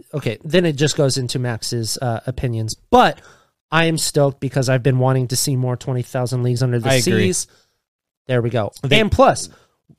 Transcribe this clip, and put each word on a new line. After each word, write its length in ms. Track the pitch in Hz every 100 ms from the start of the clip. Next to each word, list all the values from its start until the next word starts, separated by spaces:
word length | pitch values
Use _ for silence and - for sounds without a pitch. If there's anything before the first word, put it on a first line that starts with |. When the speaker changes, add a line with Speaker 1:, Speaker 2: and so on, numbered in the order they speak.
| - 147
Speaker 1:
okay, 240 | 123 107
then 220 | 156 175 170
it 80 | 139
just 200 | 147 -
goes 220 | 139 135
into 180 | 123 135
Max's, 600 | 123 113 - 120 110 -
uh, 220 | 123 113 -
opinions. 480 | 127 127 113 110 - _
But 320 | 247 196 - - - _ _ _
I 160 | 160 165
am 140 | 160
stoked 400 | - 151 139 135
because 280 | 135 143 131
I've 140 | 131
been 160 | 135 127
wanting 300 | 127 131 123
to 80 | 123
see 200 | - 127
more 220 | 127 123
Twenty 240 | - 123
thousand 400 | - 131 123 127
Leagues 220 | 123 120
Under 160 | 127 120
the 100 | 117
Speaker 2:
I 40 | 131
agree. 300 | - - -
Speaker 1:
Seas. 180 | - - _ _ _ _ _ _ _ -
There 160 | 123
we 80 | 117
go. 220 | 117 101 -
Speaker 2:
They 180 | 135 214
Speaker 1:
And 120 | 214
plus, 360 | - 254 123 - - _ _ _